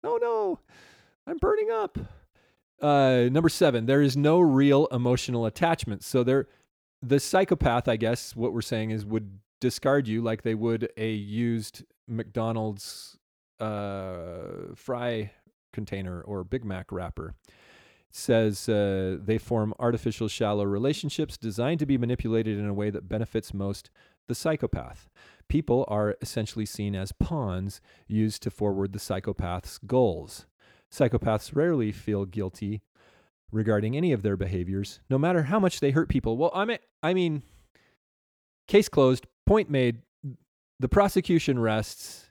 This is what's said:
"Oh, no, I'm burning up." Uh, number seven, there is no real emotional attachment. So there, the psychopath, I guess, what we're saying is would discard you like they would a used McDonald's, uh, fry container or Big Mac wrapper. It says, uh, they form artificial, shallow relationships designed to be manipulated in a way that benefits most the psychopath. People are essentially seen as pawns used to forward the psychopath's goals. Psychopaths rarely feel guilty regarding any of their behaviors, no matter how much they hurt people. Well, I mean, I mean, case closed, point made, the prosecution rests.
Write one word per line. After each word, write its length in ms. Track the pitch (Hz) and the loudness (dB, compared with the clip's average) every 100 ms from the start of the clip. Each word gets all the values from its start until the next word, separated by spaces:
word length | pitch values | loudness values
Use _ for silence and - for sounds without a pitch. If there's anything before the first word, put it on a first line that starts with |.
"Oh, 160 | - 466 | -2 -2
no, 380 | 480 453 403 330 _ - - _ _ _ - | 0 0 0 -4 _ -20 -20 _ _ _ -10
I'm 100 | 320 | -2
burning 320 | 392 427 427 | 0 2 0
up." 260 | 453 403 - - - _ _ _ _ _ _ | -2 -4 -6 -12 -16 _ _ _ _ _ _
Uh, 480 | 147 143 135 127 123 | 2 4 6 6 4
number 180 | 139 165 | 4 4
seven, 360 | - 165 120 113 | 4 4 4 4
there 160 | 139 | 4
is 160 | 143 131 | 4 4
no 220 | 147 165 | 4 6
real 480 | 170 131 139 139 156 | 6 8 6 6 4
emotional 580 | 127 123 123 - 120 113 | 2 2 0 0 -2 -2
attachment. 580 | - 139 165 - 101 | 0 0 0 -2 -8
So 200 | - 131 | -2 0
there, 240 | 120 135 131 _ _ _ _ _ | 4 2 0 _ _ _ _ _
the 180 | 123 139 | 0 0
psychopath, 680 | - 190 196 175 143 120 120 | 4 2 2 2 2 2 2
I 80 | 113 | 0
guess, 400 | 113 120 - 117 | 2 0 -4 -4
what 160 | 117 | -2
we're 80 | 110 | -2
saying 300 | 113 113 110 | -4 -4 -2
is 140 | 110 101 | -4 -2
would 340 | 110 107 98 _ _ | -4 -4 -16 _ _
discard 460 | 127 - 139 143 123 | -2 0 2 2 2
you 140 | 110 | -2
like 200 | 117 110 | -2 -2
they 120 | 117 110 | -2 -2
would 340 | 117 113 117 - | 0 0 -4 -4
a 140 | 110 | -4
used 720 | 107 101 107 120 117 107 - - _ - | -4 -4 -2 0 -2 -6 -14 -20 _ -10
McDonald's, 1080 | 113 110 117 113 113 110 104 - - - - _ _ _ _ | -8 -6 -4 -2 -2 -4 -6 -12 -16 -18 -20 _ _ _ _
uh, 1160 | 110 104 101 98 95 90 85 87 92 87 - - | -6 -6 -6 -6 -8 -10 -10 -12 -12 -12 -14 -14
fry 560 | - 123 120 117 104 _ _ _ _ | -8 -4 -2 -4 -6 _ _ _ _
container 500 | - 107 98 92 87 | -10 -8 -6 -6 -8
or 220 | - 101 | -8 -8
Big 220 | 90 131 113 | -6 -6 -6
Mac 260 | 92 92 | -8 -8
wrapper. 420 | 92 87 - 80 - _ | -8 -8 -8 -12 -12 _
It 680 | _ _ - _ _ _ - | _ _ -20 _ _ _ -12
says, 520 | - 113 110 101 - | 2 4 4 0 0
uh, 480 | 107 101 98 92 90 | 2 2 0 -2 -4
they 160 | 98 110 | -2 -2
form 360 | - 117 107 - | 0 -2 -2 -2
artificial, 480 | 120 117 - 110 110 | -2 0 -4 -4 -6
shallow 360 | - 107 104 101 | -2 0 0 0
relationships 720 | 101 127 139 151 - 151 - | 0 0 -2 -6 -4 -6 -6
designed 420 | 113 101 123 165 | -8 -4 -2 -2
to 60 | 143 | 0
be 120 | 135 | 0
manipulated 600 | 120 123 113 113 110 104 | 0 -2 0 0 0 -2
in 60 | 104 | -2
a 60 | |
way 160 | 101 104 | -2 -2
that 180 | 101 92 | -4 -6
benefits 440 | 107 113 113 - | -6 -2 -4 -4
most 360 | 98 98 101 - _ _ _ _ | -6 -4 -6 -12 _ _ _ _
the 80 | 117 | -4
psychopath. 720 | 165 156 113 - 64 - _ _ - _ _ | -2 -2 -2 -4 -6 -16 _ _ -20 _ _
People 340 | - 160 120 - | -2 2 0 2
are 280 | 104 107 - | 0 0 -2
essentially 440 | - - 107 - 107 | -6 -6 -6 -6 -6
seen 280 | - 104 98 | -4 -4 -4
as 160 | 98 | -6
pawns 680 | - - 160 113 90 95 - _ _ _ | -4 -4 -2 -4 -4 -6 -8 _ _ _
used 340 | 107 110 - | 0 0 -2
to 80 | - | -8
forward 400 | - 104 98 98 | -2 -2 0 -2
the 60 | 98 | -4
psychopath's 800 | - 95 95 98 87 90 - - | -6 -6 -4 -4 -4 -6 -8 -16
goals. 680 | 98 127 120 82 80 - - _ _ _ _ | 0 4 4 2 -8 -18 -20 _ _ _ _
Psychopaths 600 | - 127 117 - 107 - | 0 2 2 0 0 -2
rarely 380 | - 165 156 107 | -2 0 2 0
feel 320 | 101 - 101 98 | -4 -4 -2 -2
guilty 580 | 98 95 - 101 104 _ _ _ _ _ _ _ | -4 -6 -6 -8 -8 _ _ _ _ _ _ _
regarding 460 | 107 110 107 107 135 | -2 2 2 2 0
any 160 | 175 | 2
of 80 | 127 | 2
their 160 | 101 98 | 2 0
behaviors, 640 | 92 92 87 98 101 - _ | -2 -2 -2 -4 -4 -10 _
no 80 | 131 | 0
matter 260 | 160 180 | 2 2
how 160 | 143 208 | 2 2
much 220 | 190 - | 2 2
they 100 | 143 | 0
hurt 160 | 139 165 | 2 2
people. 300 | 135 113 113 | 0 0 0
Well, 140 | 165 | 0
I 100 | 180 | 0
mean, 140 | 214 226 _ _ | -4 -4 _ _
I 100 | 156 | -2
mean, 300 | 185 175 151 - _ _ _ _ _ _ _ _ _ _ _ _ | 0 0 -2 -6 _ _ _ _ _ _ _ _ _ _ _ _
case 180 | 196 - | 4 4
closed, 380 | - 131 131 - _ - | 4 4 4 -2 _ 2
point 240 | 214 208 | 2 4
made, 340 | 143 127 117 _ _ 143 127 _ _ _ _ | 2 2 0 _ _ -14 -14 _ _ _ _
the 80 | 131 | 0
prosecution 720 | - 196 - 165 170 - 127 | 4 4 2 2 2 4 2
rests. 720 | 113 107 107 - - - - | 2 0 -2 -10 -16 -18 -20